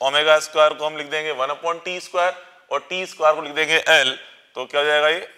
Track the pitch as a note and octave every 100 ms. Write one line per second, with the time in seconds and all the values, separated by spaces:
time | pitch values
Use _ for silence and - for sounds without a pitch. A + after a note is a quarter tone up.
0 | C3+ D3 D#3 D#3 - D#3+ D#3 D3 D3+ D3+
1 | C#3+ D#3 D#3 C3 C3+ C#3 E3 E3+ F3+ F3+
2 | - F3+ F3+ F3+ - _ - C#3 - F#3
3 | F#3 - D#3 D3+ D3+ D#3 D3+ D#3+ D3+ D#3
4 | C3 C3+ - - _ B2+ B2+ C#3+ D3+ D3+
5 | D3+ F3 -